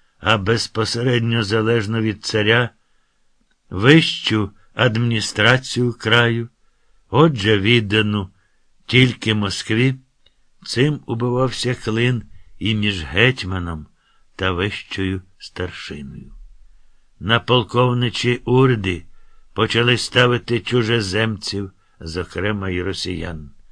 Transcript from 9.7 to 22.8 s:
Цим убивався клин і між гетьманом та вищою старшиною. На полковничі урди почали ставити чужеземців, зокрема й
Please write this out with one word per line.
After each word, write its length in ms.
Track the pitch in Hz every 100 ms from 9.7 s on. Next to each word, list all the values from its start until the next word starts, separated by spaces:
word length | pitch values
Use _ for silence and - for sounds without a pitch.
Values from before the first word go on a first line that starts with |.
| 110 131 131 _ _ _ _ _ _
Цим 360 | - 117 147 143 -
убивався 680 | 117 123 123 127 - 123
клин 480 | 120 - 110 123 120 - - - -
і 160 | 101
між 300 | 107 104 95
гетьманом 800 | 76 92 123 127 92 95 87 80 76 _ _ _ _ -
та 160 | 92
вищою 720 | 90 101 - - - 95 95 - _
старшиною. 960 | - - 90 - - 76 69 69 - - - - - - - - _ -
На 200 | 90 117
полковничі 1000 | - 123 107 120 127 123 120 - 120 120
урди 600 | - 127 131 117 95 85 - - - - -
почали 460 | - 110 117 120 117
ставити 640 | - 123 123 123 - 120
чужеземців, 1080 | - 123 110 117 98 101 113 104 - 101 98 _ _ _
зокрема 720 | 82 85 82 87 101 104 95
й 120 | 90